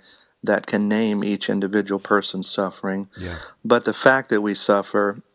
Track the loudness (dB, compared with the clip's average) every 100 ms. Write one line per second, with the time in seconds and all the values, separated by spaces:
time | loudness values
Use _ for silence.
0 | -14 -20 _ _ 0 0 0 0 2 2
1 | 0 0 -2 -2 -2 -2 0 0 0 -4
2 | 2 0 0 -6 -6 -2 -4 -4 -6 -6
3 | -6 -10 -10 -10 -14 -12 2 2 2 2
4 | 4 4 2 0 0 -2 2 2 2 0
5 | 0 -2 -12